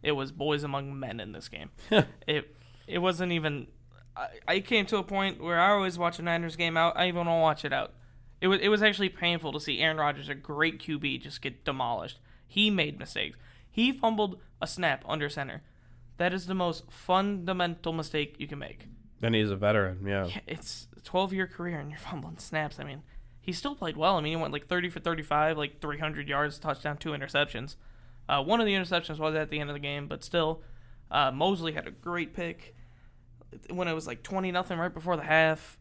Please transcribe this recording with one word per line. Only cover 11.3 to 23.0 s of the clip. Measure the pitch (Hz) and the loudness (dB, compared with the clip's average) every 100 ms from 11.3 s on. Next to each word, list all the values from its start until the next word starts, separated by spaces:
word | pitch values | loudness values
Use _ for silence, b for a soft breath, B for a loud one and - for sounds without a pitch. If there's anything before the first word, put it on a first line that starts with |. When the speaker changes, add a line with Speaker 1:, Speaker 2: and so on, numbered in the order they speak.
| - | -8
Speaker 1:
get | 139 127 - | -8 -6 -4
demolished. | 135 120 113 82 - b b b | -2 0 -2 -4 -12 b b b
He | - 214 | 2 4
made | 196 151 147 | 4 0 -2
mistakes. | - - - - b b b | -8 -6 -6 -8 b b b
He | - 240 | 2 2
fumbled | 269 226 220 208 185 b b | 4 2 2 0 -2 b b
a | 160 | -6
snap | - 175 135 - | 0 0 0 -2
under | 151 147 | -2 -2
center. | 147 135 156 - b b b b - | -4 -8 -10 -16 b b b b -2
That | 180 | 0
is | 185 175 | 0 -2
the | |
most | 190 175 165 - | 0 0 0 -8
fundamental | - - 185 196 202 175 185 175 170 - | -14 2 4 4 0 -2 0 0 -2 -4
mistake | 160 151 151 147 - | -2 -2 -2 -4 -6
you | 147 | -10
can | 143 | -10
make. | 139 - - - - - | -10 -14 -18 -20 -20 -2
Speaker 2:
And | 117 | 2
he's | 113 107 | 4 4
a | 98 | 4
veteran, | 104 107 95 90 98 | 6 6 4 0 -2
yeah. | 98 90 | 0 0
Speaker 1:
Yeah, | 92 - | -4 -8
it's | 156 - - - - | -10 -8 -10 -12 -18
a | |
twelve-year | - 180 190 190 185 | -4 0 0 0 -4
career | - 175 165 | -4 -6 -6
and | 143 | -8
you're | 151 | -12
fumbling | - 165 151 160 | -10 -8 -10 -12
snaps. | - 156 151 - | -6 -4 -4 -6
I | |
mean, | 143 139 | -10 -12